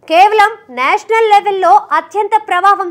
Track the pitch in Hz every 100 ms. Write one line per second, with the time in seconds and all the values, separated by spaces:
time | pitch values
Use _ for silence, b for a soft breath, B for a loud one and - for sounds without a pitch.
0 | - 320 415 427 403 440 - 247 269 415
1 | - 453 440 415 403 392 349 415 - 302
2 | 320 403 403 - - 359 392 392 370